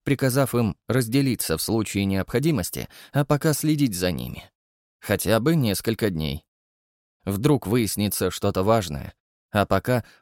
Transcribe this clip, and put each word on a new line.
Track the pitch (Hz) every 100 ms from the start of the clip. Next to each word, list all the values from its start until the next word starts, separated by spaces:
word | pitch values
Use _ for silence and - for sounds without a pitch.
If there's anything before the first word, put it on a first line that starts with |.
приказав | - 135 135 127 135
им | 120 110 - -
разделиться | 123 113 135 135 104 - 80
в |
случае | - 110 107 98
необходимости, | 98 98 92 120 156 135 85 - - - -
а | 139
пока | 143 143 160
следить | 147 156 151 139
за | 87 90
ними. | 71 62 - - _ _ _ _ _
Хотя | - 98 - 107
бы | 131 165
несколько | 117 95 - 113 107
дней. | 80 78 69 - _ _ _ _ _ _ _
Вдруг | - 98 143 143 92
выяснится | 123 104 - 104 - 92
что-то | - 101 92
важное, | 95 113 87 71 - - _ _ _
а | 107
пока | 98 95 - 123 - _